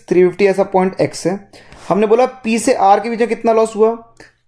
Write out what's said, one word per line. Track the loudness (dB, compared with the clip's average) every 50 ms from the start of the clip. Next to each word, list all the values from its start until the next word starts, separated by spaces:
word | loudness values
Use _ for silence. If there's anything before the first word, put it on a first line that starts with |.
| -6 -2
three | 2 2 2 2
fifty, | 2 2 0 0
ऐसा | 2 0 -2 0 0
point | 0 0 -2 -2 -2
X | -4 -4 -4 -6 -6
है। | -6 -6 -6 -8 _ -20 -20 -20 -20 -20 -14 -6 -4
हमने | -2 0 0
बोला | 2 2 2 2 0 -2 -6 -6
P | -4 -4 -2
से | 0 0 0
आर | 2 4 4 4 2
के | 2 -2
बीच | -4 -4
में | -4 -4
कितना | -4 -2 -2 0 2
loss | 2 0 0 0
हुआ, | 0 0 0 0 -2 -10 -20 _ -20 -20 -20 _ _ _